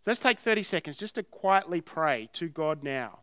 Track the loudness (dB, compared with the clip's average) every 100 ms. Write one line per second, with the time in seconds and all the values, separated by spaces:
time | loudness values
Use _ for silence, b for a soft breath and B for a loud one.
0 | -2 2 2 2 2 0 0 -4 -4 -10
1 | -8 -8 -10 -2 4 4 4 -6 -4 -2
2 | 0 0 -4 -8 -8 -4 -2 -2 -4 -6
3 | -6 -12